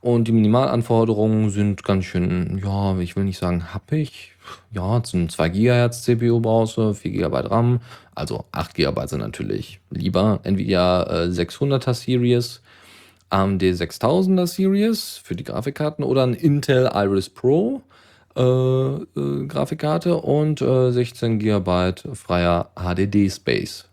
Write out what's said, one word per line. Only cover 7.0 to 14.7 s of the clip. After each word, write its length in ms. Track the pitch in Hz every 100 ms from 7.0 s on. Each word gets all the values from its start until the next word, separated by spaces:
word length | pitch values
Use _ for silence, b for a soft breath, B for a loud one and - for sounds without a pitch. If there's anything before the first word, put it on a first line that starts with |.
| -
Gigabyte 400 | - 87 65 -
ram. 300 | 110 117 123 B B B
Also 300 | - - - -
acht 240 | - 80
Gigabyte 360 | - 71 - -
sind 100 | 73
natürlich 600 | 53 - 50 52 - - _
lieber. 500 | - - 92 104 98
Nvidia, 580 | - 95 92 92 90 90
äh, 280 | - 87 85
sechshunderter 600 | 90 85 - 139 135 127
Series, 720 | 120 - 127 120 120 117 - B B B B B B _
A 160 | 98
M 140 | 98 95
D 140 | 92
sechstausender 720 | 87 85 - 113 170 190 185 175
Series 760 | 175 190